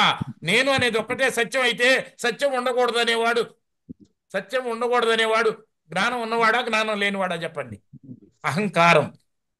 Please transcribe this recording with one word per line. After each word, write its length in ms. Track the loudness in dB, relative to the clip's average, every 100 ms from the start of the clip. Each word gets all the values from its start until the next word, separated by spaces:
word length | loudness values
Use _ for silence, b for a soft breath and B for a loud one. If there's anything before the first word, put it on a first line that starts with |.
| 4 0 -6 -8
నేను 300 | -2 0 2
అనేది 260 | 2 0 -2
ఒక్కటే 320 | -4 -2 0
సత్యం 320 | 0 -2 0
అయితే 520 | 0 2 2 2 -2 -6
సత్యం 340 | -6 -2 -2
ఉండకూడదనేవాడు, 920 | -2 -2 0 0 0 0 0 0 0 -4 -8 _ _ -20 -20 -20 _ _
సత్యం 380 | -8 -4 -4 -4
ఉండకూడదనేవాడు 800 | -2 0 2 2 2 2 2 2 -2 _ _ -8
జ్ఞానం 340 | -2 -2 -2
ఉన్నవాడా, 400 | -2 0 2 2
జ్ఞానం 380 | 0 -2 -2 -2
లేనివాడా 360 | -2 -2 -4 -4
చెప్పండి? 440 | -8 -8 -12 -14 _ -20 -20 -20 -20 _
అహంకారం. 680 | -4 -2 0 4 6 4 2 -6 _ _ _